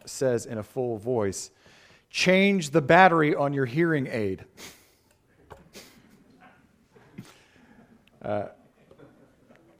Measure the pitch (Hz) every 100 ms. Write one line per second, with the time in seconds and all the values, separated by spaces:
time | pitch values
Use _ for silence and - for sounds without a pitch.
0 | - - 131 120 - 110 101 135 123 110
1 | 113 123 98 92 - _ - - - _
2 | _ - 180 185 196 196 147 160 135 170
3 | 190 165 151 175 143 139 123 143 170 151
4 | 131 120 101 95 - - - - _ _
5 | _ _ _ _ - - - - - -
6 | _ - _ - - _ _ _ _ -
7 | - - - - _ _ - - - -
8 | _ - - 104 - - _ _ _ -
9 | - _ _ _ _ - _